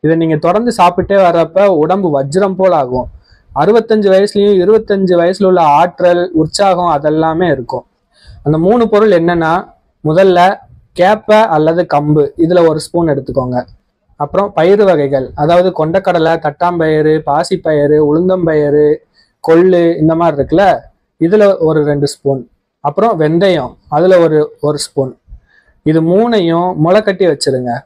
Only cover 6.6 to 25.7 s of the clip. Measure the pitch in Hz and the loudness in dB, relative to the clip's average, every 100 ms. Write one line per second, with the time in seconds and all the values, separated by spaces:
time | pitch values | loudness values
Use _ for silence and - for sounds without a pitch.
6.6 | 196 180 175 147 151 156 160 160 175 135 | 0 0 0 -2 -2 -2 -2 -2 0 -2
7.6 | 120 - - _ _ _ - - - 156 | -4 -10 -12 _ _ _ -20 -10 -4 0
8.6 | 170 240 226 208 220 175 170 170 160 170 | 2 0 2 2 2 2 0 -2 -2 -2
9.6 | - _ _ _ 151 160 190 175 185 202 | -6 _ _ _ -2 2 2 4 2 0
10.6 | - - _ - 180 208 - 214 220 156 | -12 -20 _ -2 0 0 2 2 2 0
11.6 | 156 165 170 147 147 151 143 - 165 180 | 0 0 0 -2 0 0 0 -2 0 2
12.6 | 165 156 - 170 165 139 135 127 127 123 | 2 0 -6 -4 -2 -2 -4 -6 -4 -6
13.6 | - - _ _ _ _ 143 180 202 196 | -8 -18 _ _ _ _ -6 -4 -4 -2
14.6 | 165 202 202 165 143 139 127 - 151 175 | 2 2 2 2 0 -2 -4 -6 0 2
15.6 | 185 180 156 180 190 175 160 165 151 151 | 0 -2 -2 -2 -2 -2 0 -2 -4 -4
16.6 | 175 175 156 156 156 156 151 143 170 190 | -4 -2 -2 0 0 -2 -2 -4 -2 -4
17.6 | 160 156 143 151 151 156 185 185 165 156 | -2 0 2 2 2 0 0 -2 0 0
18.6 | 147 147 151 156 _ _ _ _ - 165 | 0 2 2 0 _ _ _ _ 0 2
19.6 | 185 180 170 165 156 165 170 143 - 160 | 4 2 0 0 0 0 -2 -2 -2 0
20.6 | 196 131 - _ _ _ 160 214 202 185 | 2 0 -6 _ _ _ 0 2 2 2
21.6 | 160 156 147 143 143 - 139 135 120 _ | 0 0 -2 -2 -4 -4 -6 -6 -8 _
22.6 | _ _ 143 147 220 190 151 165 196 170 | _ _ -6 -2 -2 0 0 0 0 0
23.6 | 131 - _ 147 180 185 165 156 151 - | -4 -14 _ -2 2 4 4 2 -2 -4
24.6 | 147 147 - - 131 - _ - _ _ | -6 -4 -6 -6 -6 -8 _ -20 _ _
25.6 | _ | _